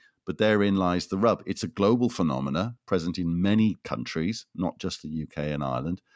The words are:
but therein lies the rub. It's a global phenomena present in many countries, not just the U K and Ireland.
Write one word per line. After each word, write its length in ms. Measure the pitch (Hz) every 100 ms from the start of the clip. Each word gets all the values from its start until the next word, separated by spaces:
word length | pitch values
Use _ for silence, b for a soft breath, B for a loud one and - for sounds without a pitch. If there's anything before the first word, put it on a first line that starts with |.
| b b
but 140 | - 85
therein 380 | 107 107 101 98
lies 320 | 90 90 -
the 100 | 95
rub. 240 | 113 95
It's 180 | - 98
a 60 | 87
global 400 | - 98 120 120
phenomena 680 | - 82 65 69 73 110 120 -
present 320 | 92 85 90
in 240 | 85 85
many 340 | 98 110 110 90
countries, 640 | - - - 82 85 110 -
not 240 | - 92 -
just 240 | 90 -
the 80 | 78
U 160 | 78 73
K 260 | - 73
and 100 | 73
Ireland. 380 | 69 64 73 92 b